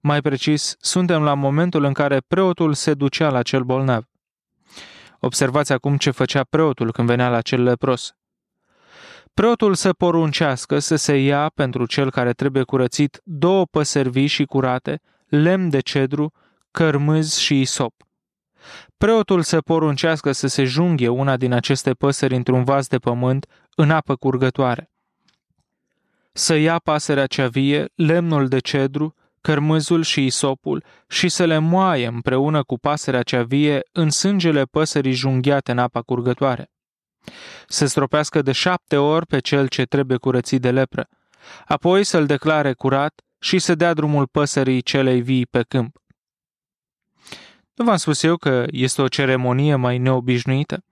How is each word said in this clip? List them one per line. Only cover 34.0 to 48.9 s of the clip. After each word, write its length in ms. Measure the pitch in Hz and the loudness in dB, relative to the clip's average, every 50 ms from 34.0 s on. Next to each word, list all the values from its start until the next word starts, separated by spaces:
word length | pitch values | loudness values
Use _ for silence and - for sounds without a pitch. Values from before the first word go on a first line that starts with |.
| 165 156 | 0 0
sângele 540 | 147 - - 190 202 196 170 170 156 143 135 | 0 0 0 0 0 2 2 2 2 2 0
păsării 480 | 127 _ 151 156 151 - 147 135 135 131 | 0 _ -2 -2 0 0 -2 0 0 -2
junghiate 580 | 123 127 135 131 127 127 143 143 139 - - | 0 0 0 0 0 2 2 0 0 0 -2
în 80 | 123 123 | -2 -2
apa 240 | 123 120 _ 120 117 | -2 -2 _ -6 -4
curgătoare. 680 | - 127 120 120 127 120 - 143 135 123 113 - _ _ _ _ _ _ _ _ _ _ _ _ - - - - - - - - | -4 -4 -2 0 -2 -2 0 0 -2 -2 -2 -8 _ _ _ _ _ _ _ _ _ _ _ _ -20 -20 -20 -20 -20 -20 -20 -16
Să 200 | _ - - 151 | _ -4 -2 -2
stropească 560 | 139 - - 135 131 - 151 151 - - 160 139 | 0 0 0 -2 0 0 -2 -2 0 -2 -2 0
de 100 | 135 135 | 0 -2
șapte 440 | - - 180 180 180 _ _ - | 0 0 -2 -2 -2 _ _ 0
ori 300 | 143 143 147 156 160 170 | 2 2 2 2 0 -2
pe 120 | - - 139 | -2 -4 -4
cel 280 | - - - 143 139 | -2 0 0 0 0
ce 180 | 131 - - 131 | 0 0 -4 -4
trebuie 320 | 123 - 139 139 131 131 | -2 0 -2 0 0 -2
curățit 440 | 123 - 131 127 127 120 - - 131 | -2 0 0 0 0 0 0 -2 0
de 100 | 127 127 | 0 0
lepră. 380 | 123 131 131 - - - - _ _ _ _ _ _ _ - - - - - | 0 0 -2 -2 -4 -10 -10 _ _ _ _ _ _ _ -20 -20 -20 -20 -6
Apoi 380 | - 151 147 - 170 185 196 208 | -4 -4 0 2 2 2 2 2
să-l 220 | - - 175 151 | 2 0 0 2
declare 460 | 139 147 139 - 156 156 151 147 139 127 | 2 0 0 0 0 0 2 0 0 -2
curat 480 | _ - 135 131 139 143 151 _ _ _ _ _ _ | _ -2 0 0 0 -2 -4 _ _ _ _ _ _
și 200 | - - - 185 | -4 -2 0 0
să 160 | - - 175 | 2 0 0
dea 200 | 156 170 170 170 | 2 2 0 0
drumul 320 | 156 151 151 147 147 139 | 0 0 0 0 0 0
păsării 560 | 131 _ 151 147 139 - 143 135 127 131 127 123 | 0 _ -2 -2 0 0 0 0 0 0 0 -2
celei 380 | - - 139 135 131 127 123 | -2 0 0 2 2 2 0
vii 260 | 120 127 131 127 123 | 0 0 0 0 0
pe 160 | - - 127 117 | 0 -2 -2 -2
câmp. 340 | _ - 135 117 117 - _ _ _ _ _ _ _ _ _ _ _ _ _ _ _ _ _ _ _ _ _ _ _ _ _ _ - - - - - - _ _ _ _ | _ -2 -4 -4 -4 -8 _ _ _ _ _ _ _ _ _ _ _ _ _ _ _ _ _ _ _ _ _ _ _ _ _ _ -20 -20 -20 -20 -20 -20 _ _ _ _
Nu 100 | - 240 | -4 0
v-am 120 | 233 214 | 2 2
spus 260 | 165 - - 151 - - | 2 2 0 -2 2 2
eu 140 | 160 170 | 0 0
că 280 | 170 - 151 131 127 120 - | 2 0 0 0 0 0 -2
este 320 | 147 - 127 131 | -2 -2 -2 -2